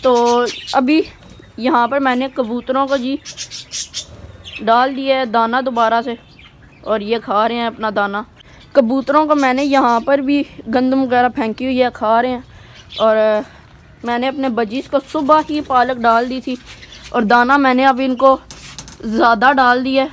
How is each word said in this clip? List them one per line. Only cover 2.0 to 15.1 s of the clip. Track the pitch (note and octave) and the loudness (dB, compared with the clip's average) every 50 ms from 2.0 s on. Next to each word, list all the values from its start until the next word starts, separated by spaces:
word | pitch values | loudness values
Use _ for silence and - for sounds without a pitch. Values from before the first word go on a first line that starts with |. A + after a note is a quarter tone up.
मैंने | C#4 C4 B3+ B3 C4 C4+ | 0 0 0 0 -2 -4
कबूतरों | - D4 B3 G#3+ A#3+ A#3+ A#3 - C4 C4+ C#4 | -4 -6 -6 -4 -6 -6 -6 -4 -2 -2 -2
को | C4 C#4 C#4 | 0 -2 -2
जी | A#3+ C4 C#4 C#4+ - - - - - - - - - - - - - - - - - - - - - - - - - - - - A3 | -2 -4 -6 -8 -10 -14 -16 -16 -16 -16 -16 -18 -16 -12 -12 -12 -12 -12 -12 -14 -14 -14 -18 -20 -20 -20 -20 -20 -20 -18 -14 -8 -2
डाल | G#3+ A3+ A#3+ B3+ C#4 C#4 | 0 2 2 2 0 -2
दिया | C4 C4+ C4+ C4 C4 | -4 -2 -2 0 0
है | C4 A3+ | -2 -2
दाना | G#3 A#3 A3+ A3+ A#3 C4 B3+ | 0 0 0 0 0 -2 -2
दोबारा | C4 A#3+ A#3 A3+ A3 A3+ A#3 A3+ | -2 -2 0 0 2 0 0 -2
से | B3+ A#3 - - - - - - - - - - - - - - | -4 -8 -10 -12 -20 -20 -20 -20 -20 -20 -20 -20 -20 -20 -12 -6
और | - G#3+ G#3+ G3+ | -4 -4 -4 -2
ये | G#3 A3+ A3+ | -4 -4 -4
खा | A3 B3 G3 G#3 A3 | -4 -2 0 0 0
रहे | A3 A#3 A#3+ | 0 -2 -2
हैं | A#3 | -4
अपना | A3+ - - A3 A3 G3 | -6 -6 -6 -6 -4 -2
दाना। | G#3 G3+ G3+ G3 G#3 A#3 - - - - - - - - - - | -2 -2 -2 -4 -6 -8 -10 -16 -20 -20 -20 -20 -20 -20 -2 2
कबूतरों | C#4+ A#3+ A3 C4 C4+ B3 C4+ C#4 D4+ D#4 | 2 2 2 0 -2 -2 0 2 2 2
को | D4+ D4+ | 2 2
मैंने | C#4+ C#4 B3+ B3+ C4 D4 | 2 2 2 0 0 0
यहाँ | C#4 C#4 C4+ C4 A#3+ A#3 A#3 A#3 | 2 2 2 4 4 2 2 2
पर | C4 C#4 C#4+ C4 | 0 0 0 0
भी | C4+ C#4+ C#4+ C4+ - - - - A3+ | 0 0 -2 -2 -4 -10 -14 -8 -4
गंदम | A3+ B3+ B3+ B3+ C4 C4+ C4+ | -2 0 0 2 0 0 0
वगैरह | A#3+ B3 B3 B3 B3 | 0 2 2 2 2
फेंकी | A#3 C#4+ A#3 A3 G#3 - B3+ | 0 -2 -4 -4 -4 -4 -4
हुई | C4 C4 B3+ | -2 0 0
है, | B3+ A#3+ | 0 0
खा | A#3+ - A#3 G#3+ A3+ A#3 | -2 -2 0 2 2 2
रहे | A#3+ B3+ | 2 0
हैं। | B3+ B3 B3+ - - - - - - - - - - - | -4 -6 -10 -14 -20 -20 -20 -20 -20 -20 -20 -14 -4 0
और | G#3+ A3 A3 A3 G#3+ A3 G#3+ G#3+ - - - - - - - - - - - - - | 2 2 4 4 2 2 0 0 -2 -6 -12 -20 -20 -20 -20 -20 -20 -20 -20 -10 -6
मैंने | A#3 A#3+ A#3+ B3 | -4 -4 -2 -2
अपने | C4+ C4 C4+ C4+ C4 | -4 -4 -4 -4 -2
बजीज | A3 A#3 A#3 G3 A3+ C4+ - - | -2 -2 -2 -2 -4 -8 -6 -4
को | - C#4 C4+ | -4 -4 -4
सुबह | - | -4